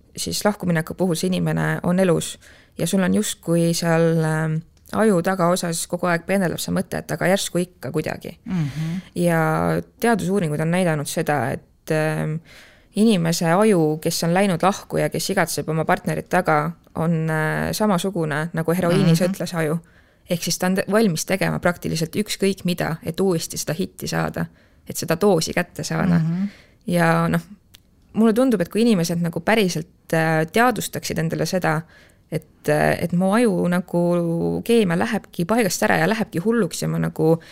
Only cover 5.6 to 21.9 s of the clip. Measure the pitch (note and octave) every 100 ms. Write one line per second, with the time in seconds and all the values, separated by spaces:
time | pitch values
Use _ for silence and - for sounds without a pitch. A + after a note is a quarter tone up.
5.6 | F3 E3 - F3 F3+ E3+ E3+ G3 E3+ -
6.6 | - F3 - D#3 - D#3+ D#3+ G3+ - F3
7.6 | F3+ _ C3 D#3 D#3 - - - - F3+
8.6 | C#3+ C#3+ D#3+ F3+ - - F3 E3 D#3+ D#3+
9.6 | E3+ E3 - - A#3 A3 E3+ G3 D#3+ D3+
10.6 | D#3+ F3+ F3+ D3+ C#3+ - D#3+ D3 A#2+ -
11.6 | - _ - D#3 D#3 D#3 D#3 D#3 - -
12.6 | - - _ - A3 G3 E3 E3+ E3 F3
13.6 | A3 F#3 D#3 D#3 E3+ - E3 F3 G3+ E3
14.6 | F#3 G#3 - D3+ D3+ D#3+ - F#3+ D#3+ -
15.6 | D3+ D#3+ D#3 F3+ - D#3+ - F3+ F3+ D3+
16.6 | D#3+ E3+ _ - E3 E3 D#3+ D#3 D#3 D#3
17.6 | D#3+ E3 G#3+ F#3 G3 F#3+ D#3 D3 E3 E3
18.6 | D#3+ F3 F3 F3 D#3 E3 F#3 F#3+ - E3+
19.6 | D#3 E3+ - _ _ _ - F3 - -
20.6 | F#3 F#3 - G3+ A3+ D#3 - G3 E3 D#3+
21.6 | F3+ E3+ -